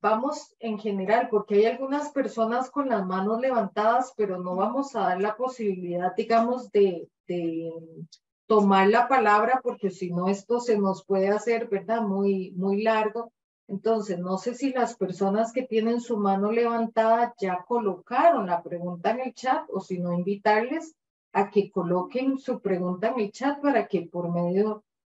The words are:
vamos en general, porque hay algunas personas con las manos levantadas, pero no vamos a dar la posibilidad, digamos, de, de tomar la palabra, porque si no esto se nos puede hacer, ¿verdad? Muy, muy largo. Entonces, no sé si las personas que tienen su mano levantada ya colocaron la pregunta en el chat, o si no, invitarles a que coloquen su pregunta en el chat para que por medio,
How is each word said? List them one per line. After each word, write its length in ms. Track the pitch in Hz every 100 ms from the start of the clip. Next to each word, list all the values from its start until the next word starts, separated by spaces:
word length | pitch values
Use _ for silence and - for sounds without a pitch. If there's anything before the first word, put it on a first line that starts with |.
vamos 520 | - 220 269 302 - _
en 180 | 226 208
general, 520 | 220 196 190 226 247
porque 240 | 214 - 202
hay 100 | 226
algunas 440 | 247 269 285 285
personas 580 | 277 214 226 220 247 254
con 200 | 285 269
las 160 | 220 185
manos 340 | 185 196 226
levantadas, 760 | 262 240 196 208 214 240 254 -
pero 200 | 202 180
no 180 | 180 180
vamos 400 | 214 262 269 226
a 60 |
dar 200 | 185 180
la 160 | 208 208
posibilidad, 760 | 254 254 208 185 175 175 180 185
digamos, 540 | 226 226 233 254 -
de, 360 | 208 196 165 - _ -
de 440 | 175 170 165 165 165 165 160 165 - _ _ -
tomar 440 | 214 202 190 196
la 180 | 226 240
palabra, 540 | 262 214 208 226 254
porque 260 | 240 - 196
si 220 | - 180
no 160 | 175 190
esto 320 | 196 - 240
se 180 | - 208
nos 280 | 196 190 -
puede 240 | 196 196
hacer, 400 | 208 233 233 233
¿verdad? 320 | 196 196 226
Muy, 500 | 208 190 202 190 185
muy 320 | 180 190 202
largo. 480 | 220 220 214 233 233 _ _ _ -
Entonces, 500 | 160 220 220 202 175
no 180 | 180 190
sé 180 | 240 240
si 180 | 277
las 240 | 254 233 -
personas 560 | 185 180 196 208 226
que 100 | 254
tienen 380 | 254 220 220 240
su 160 | 233 220
mano 340 | 190 196 208
levantada 840 | 233 240 233 226 - 226 226 240 -
ya 240 | 196 180 -
colocaron 800 | 233 208 175 - 254 330 285 185
la 140 | 170
pregunta 500 | 156 170 180 175 226
en 100 | 240
el 120 | 254
chat, 300 | - 254 311 311
o 100 | 202
si 200 | - 180
no, 120 | 175
invitarles 840 | 175 180 202 208 214 247 320 320 - _ _ _
a 180 | 196 202
que 220 | 208 196
coloquen 680 | 190 170 180 180 247 269 262
su 220 | - 233
pregunta 480 | 196 180 180 185 226
en 140 | 254
el 100 | 202
chat 300 | - 277 285
para 260 | 285 240 202
que 140 | 180
por 280 | 170 175 175
medio, 500 | 170 175 190 214 214 _ _ _